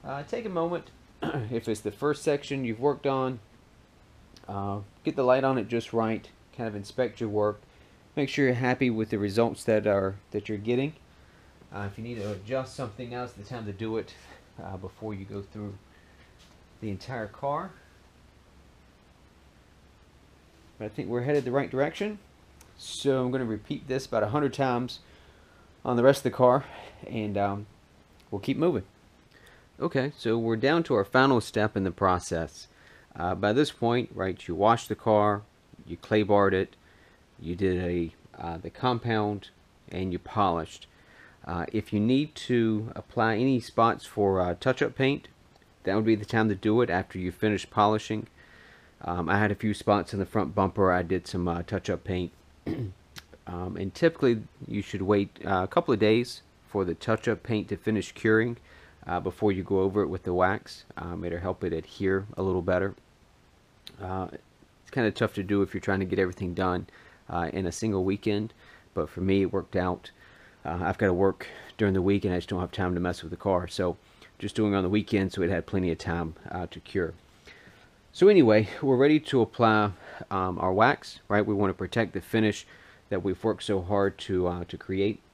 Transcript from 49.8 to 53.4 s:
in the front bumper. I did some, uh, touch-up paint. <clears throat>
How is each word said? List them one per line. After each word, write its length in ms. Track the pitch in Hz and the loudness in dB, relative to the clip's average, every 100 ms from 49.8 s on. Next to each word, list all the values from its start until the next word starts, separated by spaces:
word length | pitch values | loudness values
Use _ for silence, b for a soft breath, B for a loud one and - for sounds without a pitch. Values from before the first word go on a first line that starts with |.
| - 101 85 | 2 0 0
in 80 | 98 | -6
the 60 | 92 | -2
front 280 | 110 82 | -2 -2
bumper. 380 | 101 95 - 92 | 0 0 2 2
I 100 | 90 | 2
did 240 | 87 92 - | 0 -4 -2
some, 220 | 92 87 | -4 -2
uh, 140 | 85 | -4
touch-up 420 | 85 98 - 87 | -4 -6 -4 -6
paint. 280 | - 90 87 - _ - - | -4 -4 -4 -10 _ -14 -8
<clears throat> 260 | - 107 - _ - - - | -6 -8 -10 _ -20 -20 -20